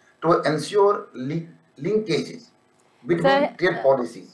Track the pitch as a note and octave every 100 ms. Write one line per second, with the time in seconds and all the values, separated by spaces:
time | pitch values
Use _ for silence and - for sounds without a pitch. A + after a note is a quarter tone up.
0 | _ - D#3+ E3+ D3 D3+ - G3+ G3+ -
1 | - A#2 C3+ E3 E3 - _ - E3 G#3+
2 | F#3+ C#3 B2 - - _ _ _ _ _
3 | B2 E3+ C4+ C#4 C#4+ - F3+ E3+ C3+ C3+
4 | A#2+ F#2+ -